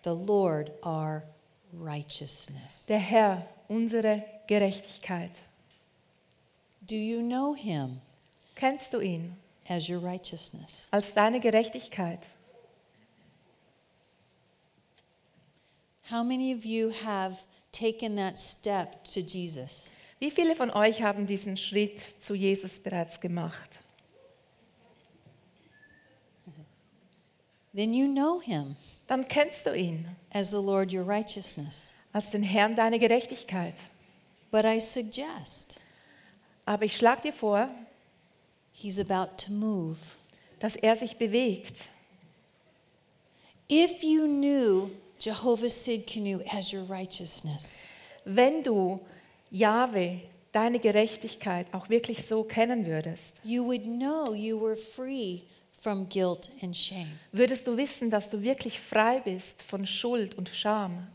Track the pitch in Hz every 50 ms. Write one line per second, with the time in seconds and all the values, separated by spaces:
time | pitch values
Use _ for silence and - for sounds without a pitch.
0 | - 175 170 170 185 202 208 202 190 175 156 151 151 151 - - - 170 160 156
1 | 156 156 156 156 156 - - _ _ _ _ _ _ _ 175 170 160 156 147 147
2 | 143 147 - - 147 147 - - - - 143 131 - - - - - - 214 214
3 | 185 180 226 226 214 202 190 180 170 - - - - - 208 226 226 226 226 226
4 | 220 214 214 208 214 - - - - - 202 208 202 196 190 196 - - - -
5 | - - 185 170 170 175 - - - - _ _ _ _ _ _ _ _ _ _
6 | _ _ _ _ _ _ _ _ _ _ _ _ _ _ _ _ 196 185 220 214
7 | 214 220 233 233 233 233 247 254 269 285 294 285 - 214 165 147 135 127 127 131
8 | - _ _ _ - - _ _ - - - - 269 262 277 285 - - - 233
9 | - 190 175 165 165 175 180 190 - _ _ _ _ - 180 170 160 170 175 175
10 | 175 180 180 185 - - - 160 - - - - 156 - - - - - - 208
11 | 208 - - 208 208 220 233 254 226 233 220 220 226 226 226 254 - - - 208
12 | 185 170 170 175 - - - _ _ _ - - - _ _ _ _ _ _ _
13 | _ _ _ _ _ _ _ _ _ _ _ _ _ _ _ _ _ _ _ _
14 | _ _ _ _ _ _ _ _ _ _ _ _ _ _ _ _ _ _ _ _
15 | _ _ _ _ _ _ _ _ _ _ _ _ _ _ _ _ _ _ _ _
16 | _ - 233 233 233 247 254 254 262 262 262 233 220 220 220 226 220 226 220 220
17 | 214 226 208 190 190 190 185 180 - _ _ _ _ _ - - 233 226 226 226
18 | 247 220 208 202 190 190 185 - - - - - - 214 202 190 170 - - -
19 | - - - 196 180 - - 185 175 170 156 170 170 151 - - - - - -
20 | - - - _ 269 302 294 - 339 330 320 320 254 233 - 208 208 226 220 226
21 | 233 208 202 202 202 196 202 190 - 208 190 190 - - 196 208 208 202 208 -
22 | - - - - - - 202 190 196 196 196 196 185 185 - - - 196 190 175
23 | 165 165 - - - 180 175 170 165 165 - - - - - - - _ _ -
24 | _ _ _ - - - _ _ _ _ _ _ _ _ _ _ _ - _ _
25 | _ _ _ _ _ - _ _ _ _ _ _ _ _ _ - - - - -
26 | _ _ _ _ _ _ _ _ _ 180 143 156 151 _ _ _ _ _ _ _
27 | _ _ _ _ _ _ _ _ _ _ _ _ _ _ - 196 214 220 226 254
28 | 269 277 277 269 277 311 349 359 330 247 190 151 143 139 143 - - - - -
29 | _ - 254 262 262 262 - 294 294 302 302 - - - - - 185 170 165 160
30 | 165 170 180 - - _ - 202 196 190 208 202 196 196 196 196 196 185 185 185
31 | 180 185 208 214 214 214 - 202 185 - - - 147 151 - - - - - -
32 | - _ - 208 208 - - 208 208 190 190 226 208 220 226 233 226 226 233 226
33 | 233 220 233 247 240 - 262 - - - 185 185 175 170 170 - - - - _
34 | - - _ _ _ _ _ _ _ _ - 214 214 220 220 226 226 - - 254
35 | 233 214 - 254 277 320 - - - - - - - - - - - - - -
36 | - - - - - - _ _ _ _ _ _ _ - 208 208 214 208 - -
37 | 233 233 240 233 - 202 196 - 233 214 202 202 233 269 254 240 - - - _
38 | _ _ _ _ _ _ _ _ _ _ _ _ _ _ _ - - 202 185 202
39 | 196 196 190 185 185 185 - - - 190 208 208 214 220 214 190 165 160 160 156
40 | - - - - _ - - _ _ - - - - 220 - - - 220 226 226
41 | 247 226 - - 233 214 202 240 262 233 190 - - - - - - - - -
42 | - _ _ _ - - _ _ _ _ _ _ _ _ _ _ _ _ _ _
43 | _ _ _ _ _ _ _ _ - - - _ _ - 285 311 339 349 359 -
44 | - 311 311 311 311 302 285 285 277 285 285 277 247 214 190 185 196 190 - -
45 | - - - - - 214 214 208 220 254 233 214 233 240 - - - 254 233 220
46 | 226 - - 220 208 202 196 180 175 - - 208 185 185 196 196 185 180 190 185
47 | 190 185 - - 180 165 - - - 156 147 147 - - - - - - - -
48 | - - - - - 190 190 220 247 269 311 320 277 277 220 202 185 180 190 185
49 | - - - - - - _ _ _ _ - 185 220 208 214 233 254 254 220 196
50 | 180 175 180 180 - - - - _ _ - 214 220 240 240 240 233 220 202 208
51 | 220 220 220 - - 220 - - - 208 180 175 175 - - 190 180 - 220 233
52 | 233 - 226 - - - 226 220 220 220 - 226 226 233 247 233 196 165 160 156
53 | 156 170 165 - - - - - - 214 233 247 247 240 254 240 202 226 233 240
54 | 262 277 311 320 302 240 220 208 214 220 220 214 220 220 220 220 - - - -
55 | 254 262 269 269 226 185 180 175 - - - - _ _ _ - - 220 202 190
56 | 190 180 - 190 185 180 175 - - - - 269 196 180 175 - - - 190 185
57 | 170 156 151 156 - - - 196 247 233 262 254 - 254 233 226 285 277 - -
58 | 247 233 220 208 208 - - 208 202 240 269 - - 240 - - - - - 214
59 | 214 226 247 262 - 208 185 185 - - - - - - - 196 196 190 - -
60 | - 240 247 240 208 190 - - 185 - - - - 214 214 214 202 185 175 175
61 | 180 196